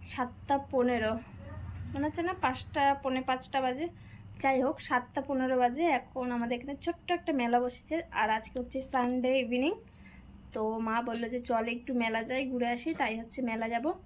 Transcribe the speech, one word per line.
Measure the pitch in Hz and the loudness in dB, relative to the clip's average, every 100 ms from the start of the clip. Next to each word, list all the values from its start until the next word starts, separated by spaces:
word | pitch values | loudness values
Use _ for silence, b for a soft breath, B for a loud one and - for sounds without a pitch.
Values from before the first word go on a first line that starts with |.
| - | -10
সাতটা | - 247 - - 277 | -4 -4 -4 0 0
পনেরো, | 277 269 247 240 220 233 - - - - - - - | 2 2 4 4 2 0 -6 -14 -12 -10 -10 -8 -6
মনে | 277 294 | -2 -2
হচ্ছে | 302 | 0
না | 339 | -2
পাঁচটা, | 370 262 254 - 302 277 277 | 0 0 0 -4 4 4 4
পৌনে | 269 254 | 0 -2
পাঁচটা | 262 254 - 269 | 0 -2 0 0
বাজে। | 262 254 339 - B B B - | 0 0 -4 -6 B B B -2
যাই | 277 262 | 2 4
হোক, | 262 311 | 2 0
সাতটা | - 254 240 - | 0 0 0 -6
পনেরো | 277 269 254 254 | -2 0 2 4
বাজে। | 247 254 | 4 4
এখন | 339 254 - 262 247 | 4 4 0 -6 -2
আমাদের | 240 233 247 | -2 0 -2
এখানে | 262 277 | -4 -4
ছোট্ট | - 339 - | -4 -4 -2
একটা | 349 349 | -2 0
মেলা | 285 240 240 | 0 4 4
বসেছে, | 247 247 - 320 - | 2 -4 -4 -4 -2
আর | - 220 | 0 2
আজকে | 220 220 262 | 0 -2 -8
হচ্ছে | 247 262 | -4 -6
সানডে | 262 262 247 254 247 262 | -2 0 2 2 4 2
ইভিনিং। | 233 247 277 427 - B B B B - - | 2 2 2 0 -8 B B B B -20 -10
তো | 233 220 220 | -2 -2 0
মা | 226 226 | 0 0
বললো | 240 226 233 | 0 -2 -2
যে, | 247 | -4
"চল | 247 226 226 | 0 0 2
একটু | 240 - | -4 -2
মেলা | 247 226 220 | 0 2 0
যাই, | 226 254 269 | 0 -2 -2
ঘুরে | 247 240 | 0 0
আসি", | 240 311 | 0 -2
তাই | 311 247 220 | 0 0 -2
হচ্ছে | 226 - | -6 -4
মেলা | 247 226 226 | -2 -2 0
যাব। | 233 277 370 | 0 0 -2